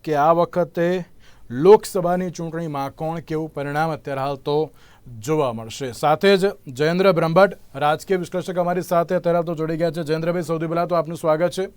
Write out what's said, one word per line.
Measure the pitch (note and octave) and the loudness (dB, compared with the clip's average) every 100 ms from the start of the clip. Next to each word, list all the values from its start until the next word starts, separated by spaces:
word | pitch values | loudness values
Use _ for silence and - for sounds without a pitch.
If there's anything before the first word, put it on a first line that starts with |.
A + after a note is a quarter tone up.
કે | D#3 D3 | -2 2
આ | D3+ | 4
વખતે | E3+ E3+ F3+ E3+ - E3+ F3+ F3 - - - - | 4 2 0 -2 0 0 -2 -6 -18 -20 -20 -10
લોકસભાની | A#2+ F3 G#3+ - F#3+ F3 F3+ F#3 | 2 8 8 6 -4 -2 -2 -4
ચૂંટણીમાં | E3 E3 D#3+ E3+ C#3+ C#3 - | -8 -8 -8 -6 -6 -8 -6
કોણ | D#3+ E3 | -8 -6
કેવું | - D#3 D#3+ | -6 -6 -6
પરિણામ | D3 C#3+ D3 D#3+ | -6 -4 -2 -2
અત્યારે | D3+ - C3+ | -4 -6 -6
હાલ | C3+ C#3 | -4 -4
તો | D3 D3 D3+ - - - - A2+ | -2 -2 -2 -8 -20 -20 -20 -12
જોવા | A2+ D#3 C3+ | -2 0 0
મળશે. | A2+ A2+ - C3+ | -2 -10 -8 -8
સાથે | G#2+ C#3+ D#3 G3 G3 | -2 2 4 4 4
જ | G3 G3 - | 2 -2 -14
જયેન્દ્ર | B2+ D3+ F3 F#3+ | -2 0 4 4
બ્રહ્મભટ્ટ, | E3+ D#3+ E3+ G3 - - E3 | 4 2 4 4 2 -14 -2
રાજકીય | D3 D#3 - F#3 | 0 0 0 -2
વિશ્લેષક | E3 F3+ E3+ F3+ | -2 -6 -4 -2
અમારી | F3 F3+ | -2 -2
સાથે | E3+ E3+ E3+ F3+ | 0 0 0 0
અત્યારે | F3 E3+ | 0 0
હાલ | E3 | -2
તો | D#3 | -4
જોડી | D#3+ E3 | -4 -2
ગયા | E3+ | -2
છે. | D#3 | -4
જયેન્દ્રભાઈ, | D3 D#3+ E3 F3 | -4 -2 -2 -2
સૌથી | D#3 E3 E3 | -2 -4 -2
પહેલા | E3+ E3+ | -2 0
તો | F3 | -2
આપનું | D3+ E3 | -2 -4
સ્વાગત | E3 D#3 F3 | 0 2 0
છે. | F3+ - | -2 -8